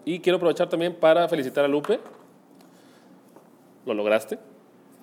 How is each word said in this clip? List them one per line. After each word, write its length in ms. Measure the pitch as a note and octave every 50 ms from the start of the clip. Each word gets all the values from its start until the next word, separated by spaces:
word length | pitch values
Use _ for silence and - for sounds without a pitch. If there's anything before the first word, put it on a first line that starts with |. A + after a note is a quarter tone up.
| -
Y 160 | D3+ E3+ E3+
quiero 160 | - F3+ F3
aprovechar 320 | F3+ F3 E3+ D3 - F3 E3+
también 260 | F3+ E3 E3 F3+ E3+
para 340 | - D#3+ D#3+ D#3+ E3+ F3 E3
felicitar 360 | E3+ D#3+ C3 C3 - D3 C#3+
a 40 | C#3
Lupe. 300 | C#3 D3 C#3+ - G#3+ - - - - - - - - _ _ _ - - - - - - - - - _ - - - - _ - - - - _ _ _ _ _ _ _ -
Lo 60 | A#2+ A2+
lograste. 460 | G#2 G#2 G#2+ G#2+ A2+ - - G#3+ - - - - - _ _ _ _ _ _ _ -